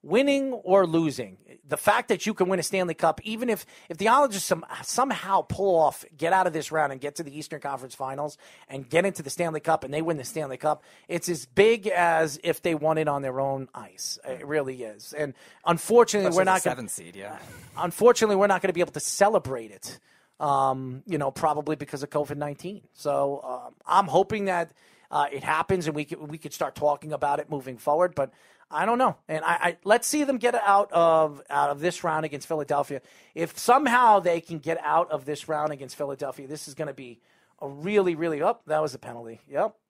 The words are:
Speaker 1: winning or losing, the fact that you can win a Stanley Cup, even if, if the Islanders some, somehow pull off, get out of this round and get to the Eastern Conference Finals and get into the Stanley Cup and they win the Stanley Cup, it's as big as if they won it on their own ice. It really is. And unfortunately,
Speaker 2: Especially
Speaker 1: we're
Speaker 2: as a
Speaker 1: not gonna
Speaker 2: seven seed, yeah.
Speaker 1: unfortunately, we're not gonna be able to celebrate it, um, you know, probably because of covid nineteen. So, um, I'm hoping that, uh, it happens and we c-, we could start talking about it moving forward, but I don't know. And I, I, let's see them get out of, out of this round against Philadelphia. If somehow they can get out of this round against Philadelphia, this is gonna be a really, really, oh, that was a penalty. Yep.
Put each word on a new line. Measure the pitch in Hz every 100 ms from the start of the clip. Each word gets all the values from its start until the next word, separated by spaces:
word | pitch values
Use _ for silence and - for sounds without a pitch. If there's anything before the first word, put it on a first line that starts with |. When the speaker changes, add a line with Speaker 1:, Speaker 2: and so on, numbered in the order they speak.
Speaker 1:
winning | 139 202 277 277 269
or | 240 185 196 180
losing, | 165 160 131 107 92 _ - 143
the | 151
fact | - 220 240
that | 196 -
you |
can | 214 185
win | 185
a |
Stanley | 156 190 180
Cup, | 160 165 156
even | 214 220 240
if, | 208 - - -
if | 165
the | 202
Islanders | 262 277 196
some, | - 165 - -
somehow | - - 269 190 185 196
pull | 151 - 196 170
off, | 151 - - 147
get | 165
out | 190 180
of |
this | 160 139
round | 156 147
and | 131
get | 143 143
to |
the | 156 143
Eastern | 147 151
Conference | 143 135 131
Finals | - 131 139 147 - - - _
and | 135 127
get | 160
into | 190 185
the | 139
Stanley | - 170 156
Cup | 165 160
and | 131
they | 147
win | 160 156
the |
Stanley | 123 160 143 127
Cup, | 151 147 _ - _
it's | 170 175
as | 165 -
big | - 214 233 202
as | 180 170 165 160 139
if | 170 160
they | 175 156
won | 151 156
it | 151
on | 143
their | 135 127
own | 139 135 131
ice. | - 107 - - - 135
It | 127 143
really | 151 135 127
is. | 113 104 -
And | 147 147 127 - -
unfortunately, | - 170 - 233 226 208 185
Speaker 2:
Especially | 170
Speaker 1:
we're | 185
Speaker 2:
as | 185
a | -
Speaker 1:
not | 127
gonna |
Speaker 2:
seven | 117
seed, | - 85 92
yeah. | 101 - - - - -
Speaker 1:
unfortunately, | 170 - 226 233 220 196
we're | 202
not | 185
gonna | 190
be | 170
able | 175
to | 151
celebrate | - - 202 214 135 131 110
it, | 98 - - _ _ _ _
um, | 151 139 135 131 131 127 -
you | 160
know, | 139
probably | - 160 147 147
because | 151 - 143
of | 143
covid | 151 143 147
nineteen. | 147 143 175 208 _
So, | _ 147 139 143 139
um, | 131 127 123 _
I'm | - 180 190
hoping | 160 196 220
that, | 196 175 170 _ _ _ _
uh, | 147 143
it | 139
happens | - 156 170 190 156
and | 151
we | 143
c-, |
we | - 151 156
could | 147
start | - 147 -
talking | 147 143 156
about | 147 143 147
it | 147
moving | 143 127 120
forward, | - 151 180
but | 156 135 _ _ _ _
I | 151
don't | 190 240
know. | 254 - -
And | 156
I, | 160
I, | 175 175 170
let's | 196 233 -
see | 302
them | 285 262
get | 240 240
out | 202 202 202
of, | 170 170 160 156 143 -
out | 143 143
of | 143
this | 165 170
round | 175 156
against | 156 139 -
Philadelphia. | 160 143 143 139 139 _ - _
If | - 165 -
somehow | - 254 285 247 240 208
they | 175 170
can | - 165
get | 143 165
out | 151 156 170
of | 151
this | 135 147 -
round | 151 156
against | 143 135
Philadelphia, | - 143 139 139 123 135
this | 151 -
is |
gonna | 135 151
be | 135 127 113 _ _ _ _
a | 139
really, | 139 170 208 185 156
really, | 170 151
oh, | 175 240 -
that | 156
was | 156
a | 120
penalty. | - 117 117 113 _
Yep. | 143 208 _